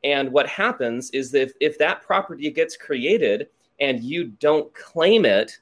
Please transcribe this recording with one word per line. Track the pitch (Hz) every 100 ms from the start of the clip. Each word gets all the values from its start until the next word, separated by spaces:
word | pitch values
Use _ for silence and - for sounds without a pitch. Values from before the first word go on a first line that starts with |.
And | 139 143 135
what | 135 -
happens | - 220 247 123 120 127
is | 135 127
that | 139
if, | 131 -
if | 151 151
that | 151 -
property | - 185 190 151 147
gets | 143 160 -
created | - 135 131 214 131 104 - _ _ _
and | 143 123
you | 120 165 170 104
don't | 147 151 151 -
claim | - 165 170 220 147
it | 98 113 -